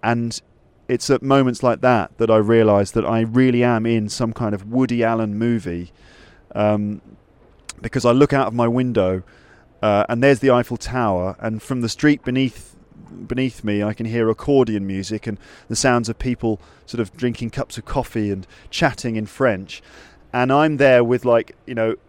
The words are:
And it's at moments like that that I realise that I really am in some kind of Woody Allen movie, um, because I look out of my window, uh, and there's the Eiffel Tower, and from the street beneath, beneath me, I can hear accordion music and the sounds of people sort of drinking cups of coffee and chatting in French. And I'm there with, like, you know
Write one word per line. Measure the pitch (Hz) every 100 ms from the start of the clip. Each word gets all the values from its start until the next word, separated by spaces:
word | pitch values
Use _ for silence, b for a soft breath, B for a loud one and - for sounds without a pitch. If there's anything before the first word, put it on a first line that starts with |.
And | 107 117 117 - _ _ _ _ _
it's | 123 -
at | 131
moments | 135 135 131 117
like | 127 113
that | 127 117 90 -
that | 113
I | 110
realise | 107 117 110 101 98
that | 117 76
I | 117
really | 113 120 131 120
am | 120 117 113
in | 117 107
some | - 117
kind | 110 117 101
of | 101
Woody | 120 131 120
Allen | 113 113 110 104
movie, | 117 117 92 85 87 b b b b b b -
um, | 107 104 104 104 - - _ _ _ _ _ -
because | 117 135 120
I |
look | 123 143
out | 139 131
of |
my | 117 117
window, | 120 127 110 92 92 92 b b b b _
uh, | 107 101 -
and | 117
there's | 139 131
the | 135
Eiffel | 123 120 120
Tower, | - 127 113 92 90 95
and | 113 110
from | - 131
the | 117
street | - 151 147
beneath, | - 127 131 - - _ _ - - - -
beneath | 120 131 -
me, | 107 104
I | 101
can | - 113
hear | 117 113
accordion | 110 - 139 117 107 98
music | 95 92 107 -
and | 101 B B B
the | 117
sounds | 139 123 113
of | 117
people | 135 120 117 107 b b b
sort | 117
of | 107 -
drinking | 123 113 117
cups | - 139 -
of | -
coffee | - 123 117 104
and | 98 95 b b
chatting | - 156 - 123 110
in | 107
French. | - 131 98 95 - B B B B B
And | 123 131
I'm | 139 156 147
there | 139 127
with, | 120 123 123
like, | 117 107 - -
you | 120
know | 113 104